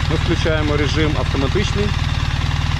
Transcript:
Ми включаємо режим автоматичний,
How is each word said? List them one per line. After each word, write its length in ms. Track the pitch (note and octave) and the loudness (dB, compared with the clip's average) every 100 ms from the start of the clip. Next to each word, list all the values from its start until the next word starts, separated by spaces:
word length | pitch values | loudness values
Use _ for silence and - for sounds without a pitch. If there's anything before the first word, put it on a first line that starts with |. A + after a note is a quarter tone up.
| - | 0
Ми 40 | - | 0
включаємо 640 | - E3 E3+ D#3 D3 D3 | 0 0 2 2 2 2
режим 340 | C#3+ D3+ D#3 D3 | 2 2 0 0
автоматичний, 680 | B2 C#3 C#3 F#3 - G3 G#3 - - - - - - - - - | 0 0 0 0 0 0 0 0 -2 -2 -2 -2 -2 -2 -2 -2